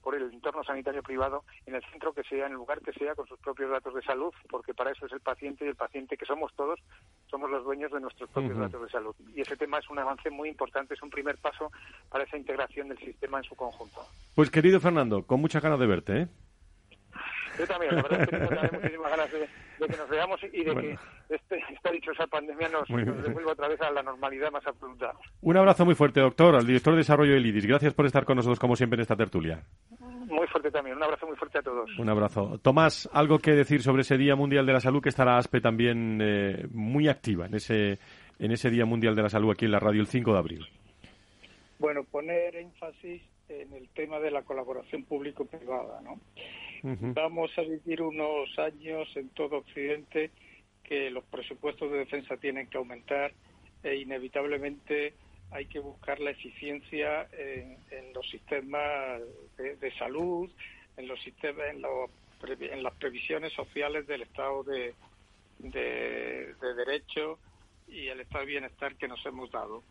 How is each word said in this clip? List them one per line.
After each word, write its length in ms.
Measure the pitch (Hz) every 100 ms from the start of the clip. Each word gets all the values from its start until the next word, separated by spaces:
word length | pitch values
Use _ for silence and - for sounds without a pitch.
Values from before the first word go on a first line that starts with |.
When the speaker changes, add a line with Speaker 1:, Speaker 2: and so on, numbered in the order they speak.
Speaker 1:
por 140 | -
el 160 | 139 127
entorno 280 | 120 147 151
sanitario 400 | 143 135 131 139
privado, 420 | 135 131 135 139 _ -
en 100 | -
el 80 | 131 -
centro 220 | 165 160
que 100 | 147
sea, 200 | 131 135
en 80 | 139
el 60 | 131
lugar 240 | 120 147
que 100 | -
sea, 220 | - 143
con 120 | 151 135
sus 140 | 127
propios 300 | - 131 135
datos 240 | 135 135
de 80 | 127
salud, 320 | 120 131 160 - _
porque 240 | 127 117
para 160 | 127 127
eso 160 | 135 139
es 60 |
el 80 | 135
paciente, 440 | - 127 143 139
y 40 | 147
el 80 | 131
paciente, 420 | 120 143 131 -
que 80 | -
somos 260 | 147 156
todos, 240 | - 143 170 _ - _ _ _
somos 200 | 139 143
los 140 | 139
dueños 260 | 127 139 147
de 100 | 143
nuestros 280 | 131 - 123
propios 240 | - 135
Speaker 2:
Ujú. 80 | 113
Speaker 1:
datos 220 | - 120
de 80 | 117
salud. 260 | 123 110 - -
Y 60 | 143
ese 160 | 135 139
tema 220 | 143 147
es 100 | -
un 100 | 147
avance 300 | 131 135 160
muy 220 | 143 156
importante, 420 | 151 131 139 135
es 100 | 139
un 60 | 147
primer 300 | 143 143 143
paso 340 | 151 - 151 - - - _
para 140 | 135
esa 120 | 139 151
integración 520 | 135 139 131 - 139
del 100 | 135
sistema 400 | 131 120 135 135
en 60 |
su 120 | 131 127
conjunto. 460 | 123 - 110 - - - -
Speaker 2:
Pues, 160 | - 151
querido 280 | 160 160 185
Fernando, 440 | 170 165 123 104
con 180 | - 131
muchas 220 | 156 156
ganas 180 | 147 147
de 60 | 123
verte, 340 | 90 - 101
¿eh? 80 | 175 - - _ - _ _ - _ - - - - -
Speaker 1:
Yo 100 | 170
también, 260 | 180 165
la 80 | 165
verdad 180 | 139 185
es 80 | 147
que 80 | 165
tengo 120 | 147
también 340 | 160 147 -
muchísimas 280 | 202 160 156
ganas 220 | 160 151
de, 60 | 156
de 480 | 151 - - - 156
que 100 | 156
nos 120 | 147
veamos 300 | 151 180 185 202
y 120 | 208
de 80 | 160
Speaker 2:
Bueno. 80 | 135 151 160 - - _
Speaker 1:
que 60 | 151
este, 280 | _ 185 -
esta 180 | - 180
dichosa 340 | 170 - 156 165
pandemia 420 | 156 151 147 165
nos, 220 | 160 139
Speaker 2:
Muy 140 | 120
Speaker 1:
nos 100 | 110
Speaker 2:
bien. 140 | 127 147
Speaker 1:
devuelva 240 | 139 160
otra 160 | 156 143
vez 120 | 156
a 120 | 156
la 100 | 143
normalidad 480 | 135 131 135 135 151
más 160 | 143 143
absoluta. 460 | 123 131 127 120 - - -
Speaker 2:
Un 160 | 160 175
abrazo 280 | 190 190
muy 100 | 175
fuerte, 260 | 165 147 -
doctor, 360 | 135 - 165 147
al 100 | 120
director 280 | 127 151
de 40 | 165
desarrollo 360 | 151 147 147
del 120 | 139 117
idis. 180 | 104
Gracias 300 | 104 139 147
por 120 | - 143
estar 180 | 139
con 120 | - 131
nosotros, 220 | 117 120
como 160 | 127
siempre, 220 | 120 123 117
en 60 |
esta 120 | 113
tertulia. 480 | 104 107 92 80 80 76 - _ - - - 247
Speaker 1:
Muy 220 | 156 170
fuerte 240 | 165 147
también. 240 | 147 135 131
Un 80 |
abrazo 240 | 156 151 165
muy 80 | 143
fuerte 220 | 151 151
a 40 |
todos. 340 | 135 123 110 104
Speaker 2:
Un 120 | 117
abrazo. 500 | 104 104 - 101 110
Tomás, 480 | - 135 160 - -
¿algo 260 | 147 151 151
que 140 | -
decir 320 | 147 139 147
sobre 180 | 123 131
ese 160 | 131 135
Día 160 | 139
Mundial 320 | 139 143 139 135
de 60 |
la 80 | 131
Salud, 200 | 131 139
que 100 | 139
estará 280 | 131 127 123
aspe 220 | 123 127
también, 580 | 120 113 120 117 113 110
eh, 460 | 107 104 101 95 -
muy 340 | 113 107 135 151
activa 380 | 139 - 92 87
en 80 |
ese, 460 | 107 - 110 104 98 - - - _
en 100 | 107
ese 180 | 113 127
Día 160 | 117
Mundial 300 | 113 117 113
de 80 | 107
la 60 | 104
Salud 240 | 104 107
aquí 140 | 101 113
en 40 |
la 80 | 104
radio 220 | 104 107
el 80 | 107
cinco 240 | 127 117
de 60 | 101
abril? 280 | 78 82 78 _ _ _ - _ _ _ - _ _ _
Speaker 3:
Bueno, 240 | 151 147
poner 540 | 131 147 156 170 175 170
énfasis 640 | 175 _ 165 147 180 175 - _ _
en 260 | 147 139
el 140 | 139 127
tema 280 | - 151 151
de 140 | 151
la 100 | 147
colaboración 600 | 131 135 127 127 - 151
público-privada, 960 | 131 143 143 143 147 165 120 127 113 113
¿no? 180 | 117 151 - - - - - -
Speaker 2:
Ujú. 320 | 135 117 113
Speaker 3:
Vamos 360 | 127 160 165 160 -
a 60 |
vivir 400 | 160 160 170 160
unos 560 | 160 156 151 151 135 -
años 500 | 156 151 156 160 156 -
en 140 | 131
todo 260 | - 147 147
Occidente 760 | - - 143 151 143 156 156 _ - - _ _
que 280 | - 143 135
los 140 | 123
presupuestos 640 | - - 120 131 147 147 151
de 80 | 143
defensa 380 | 135 143 135 127
tienen 300 | 139 135 131
que 100 | 131
aumentar 560 | 123 120 - 139 143 - _ _ - _
e 140 | 156 139
inevitablemente 1160 | 131 135 127 143 143 147 143 143 - 147 147 _ - - -
hay 140 | 139
que 140 | 143 147
buscar 420 | 143 135 - 139
la 120 | 143
eficiencia 960 | 139 127 - 147 143 139 151 147 151 -
en, 460 | 170 139 131 127 127 -
en 220 | 135 131
los 160 | 127 -
sistemas 920 | - - 143 135 147 147 147 135 123 117 - 69 _
de, 200 | 131 143
de 160 | 135
salud, 560 | - 120 143 175 175 180 _ - - _ -
en 100 | 127
los 100 | 127
sistemas, 460 | - _ 151 147 147
en 100 | 147
los 300 | 135 131 127 _ _ _
previ-, 280 | - 131 -
en 120 | 139
las 100 | 127
previsiones 600 | - 139 123 - 156 156
sociales 520 | 151 135 - 147 151 143
del 160 | 143
Estado 400 | 117 - 135 135
de, 300 | 131 135 123 120 - _ _ _ _ _
de, 920 | 131 131 123 123 120 120 123 127 131 -
de 140 | 127
Derecho 640 | 120 123 147 - - 151 160 _ _ _ _ _
y 200 | 196 135
el 120 | 131
Estado 240 | 123 147
de 60 | 139
Bienestar 460 | 143 131 - 139 135
que 120 | 135
nos 160 | 120
hemos 260 | - 127 127
dado. 320 | 120 107 113 _